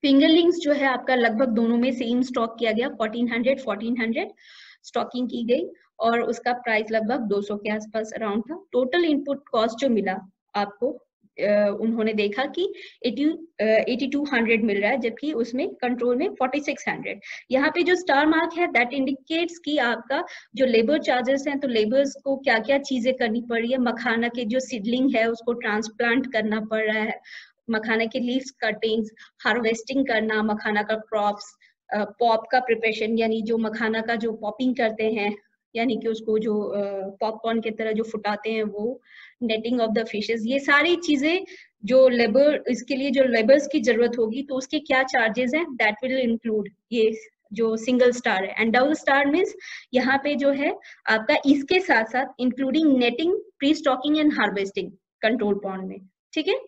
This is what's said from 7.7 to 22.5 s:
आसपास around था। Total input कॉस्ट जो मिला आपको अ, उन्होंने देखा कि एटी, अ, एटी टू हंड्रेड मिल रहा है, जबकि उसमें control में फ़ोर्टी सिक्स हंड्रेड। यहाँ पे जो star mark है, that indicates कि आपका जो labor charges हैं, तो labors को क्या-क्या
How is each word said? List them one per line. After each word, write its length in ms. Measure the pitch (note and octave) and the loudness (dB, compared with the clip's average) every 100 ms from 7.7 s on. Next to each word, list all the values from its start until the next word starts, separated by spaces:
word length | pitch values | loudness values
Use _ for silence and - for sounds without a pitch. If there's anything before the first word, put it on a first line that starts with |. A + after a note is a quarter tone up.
आसपास 420 | G#3+ G#3+ A3 A3 | -6 -4 -6 -6
around 300 | - A3 G#3 | -6 -4 -4
था। 220 | A3+ F4 - | -4 -12 -4
Total 320 | B3 B3+ F4 | -2 0 2
input 440 | E4 C#4+ - C#4 - | 2 0 -2 -6 -2
कॉस्ट 300 | A#3 A3+ - | 0 0 0
जो 100 | C#4 | 0
मिला 300 | A3 F#3+ F#3+ - _ _ | 0 0 -6 -10 _ _
आपको 520 | G#3 G3+ - B3 - _ _ _ - | -6 -6 -4 -4 -4 _ _ _ -4
अ, 380 | G3 G#3 G3+ G#3 | 0 2 2 0
उन्होंने 320 | A3 A3+ A3 | -2 0 -2
देखा 320 | G#3+ G#3 G#3 | 0 -2 -2
कि 300 | C#4 E4+ F#4+ - - _ B3 | -4 -2 -6 -6 -18 _ -6
एटी, 180 | G#3 D4 E4+ - _ | 0 -2 -2 -12 _
अ, 40 | |
एटी 420 | G#3+ A3 - B3 C#4 | 2 2 2 -2 -2
टू 180 | C#4+ | -2
हंड्रेड 400 | C#4+ A#3+ A3+ A3+ | -2 0 2 2
मिल 160 | A3 G3+ | 2 0
रहा 100 | G#3 | 0
है, 80 | C4 | 0
जबकि 340 | A#3 A3+ D4 | -2 -4 -6
उसमें 420 | A#3+ A#3 B3 C4+ | -4 -4 -4 -6
control 420 | - B3 B3 B3 B3 | -4 -4 -2 0 0
में 120 | F#4 | -2
फ़ोर्टी 320 | - B3+ C#4+ | -2 -2 -2
सिक्स 240 | C#4+ C4+ - | -4 -6 -6
हंड्रेड। 320 | D#3+ - G#3 - - - | -6 -8 -12 -14 -18 -2
यहाँ 200 | C4 C#4 | 2 2
पे 120 | F4 | 2
जो 120 | E4 | 2
star 320 | F4 F4 C#4 D4+ | 2 4 4 4
mark 240 | D#4+ E4 D#4+ | 4 0 0
है, 80 | F4 | 0
that 220 | A#3 A#3+ | 2 0
indicates 640 | C#4 C4 C#4 _ D#4+ E4+ - | 0 -2 -4 _ -2 -2 -6
कि 140 | - D4 | -4 0
आपका 460 | A#3+ A#3 - C#4+ F4+ - - | 0 -2 -4 -4 -4 -14 -16
जो 120 | - B3+ | 0 2
labor 320 | A3+ A3+ D4+ | 4 4 2
charges 460 | A3+ B3+ A#3+ C#4 C#4+ | 2 0 2 0 0
हैं, 100 | C#4 | -2
तो 100 | C4+ | 0
labors 460 | A3+ G#3+ C4 C#4+ - | 0 2 2 2 -2
को 120 | C#4 C4+ | -4 -2
क्या-क्या 420 | C#4 | 0